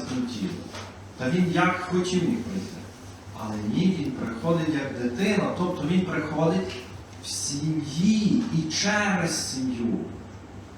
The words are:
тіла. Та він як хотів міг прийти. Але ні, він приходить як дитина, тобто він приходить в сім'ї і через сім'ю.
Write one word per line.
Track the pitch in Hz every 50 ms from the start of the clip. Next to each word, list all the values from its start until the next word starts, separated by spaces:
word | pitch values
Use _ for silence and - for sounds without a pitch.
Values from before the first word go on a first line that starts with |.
| 123 127
тіла. | 131 123 120 120 117 107 95 85 82 - - - - - - - - - - - - -
Та | 127 -
він | 165 185 180 160
як | 151 175 185 180 - - - -
хотів | 180 180 180 - 185 175 156 -
міг | - -
прийти. | - - 95 - - - - - - - - - - - - - - - - 113 110
Але | 107 104 104 104 - -
ні, | 165 185 190 175 147
він | 139 131
приходить | 123 - 113 117 117 - 160 165 170 165 151 151 147
як | 139 135 131 123 123
дитина, | 123 120 123 - 202 220 202 180 156 - - -
тобто | 180 175 - - 147 156
він | 185 180
приходить | 180 165 156 151 151 147 151 151 165 165 185 190 185 - - - - - - - - - - - -
в |
сім'ї | - - - - - 143 143 156 160 156 151 143 139 143 165 196 220 220 214 202 165 - - - - 160
і | 165 160 -
через | - - 196 202 208 208 208 202 185 175 165 - - - - -
сім'ю. | 131 131 127 127 113 117 117 - 95 85 82 - - - - - - - - - - - - - -